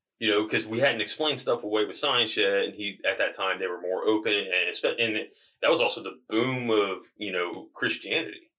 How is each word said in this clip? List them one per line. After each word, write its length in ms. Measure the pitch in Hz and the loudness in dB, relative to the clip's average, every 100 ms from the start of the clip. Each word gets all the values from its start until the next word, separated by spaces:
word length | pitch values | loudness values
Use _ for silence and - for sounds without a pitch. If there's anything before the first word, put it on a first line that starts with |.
| _ - | _ -2
You 120 | 110 | 2
know, 160 | 104 107 | 4 2
'cause 180 | 120 107 | 0 -2
we 140 | 113 | 2
hadn't 220 | 139 117 | 2 2
explained 380 | 104 - 156 131 | -2 0 0 0
stuff 240 | 127 120 | 0 -2
away 220 | 107 107 101 | 0 0 0
with 100 | - | 0
science 400 | 143 123 110 110 | 0 2 0 2
yet, 160 | 98 98 | 2 2
and 100 | 95 | 0
he, 260 | 95 101 98 98 | -4 -8 -4 -2
at 100 | 98 | 0
that 160 | 92 - | -2 -2
time, 240 | 95 92 | -2 -2
they 80 | 92 | -4
were 120 | 87 | -4
more 260 | 90 92 104 | -4 0 2
open, 260 | 110 110 | 2 2
and 180 | 104 95 90 90 | 0 0 0 0
espe-, 300 | - 135 117 | 0 -2 0
and 140 | 113 107 | 0 -2
it, 180 | - _ - _ | -6 _ -20 _
that 80 | - | 2
was 100 | 165 | 4
also 220 | 110 - | 2 -2
the 180 | 95 - - | -8 -12 -2
boom 420 | 110 131 131 120 | 0 2 0 2
of, 340 | 107 98 92 - - | 2 2 -2 -10 -10
you 140 | 104 | -6
know, 380 | 90 87 90 - | -2 -4 -6 -14
Christianity. 760 | - 113 - - 147 - - _ | -4 -2 -2 -2 -2 -4 -10 _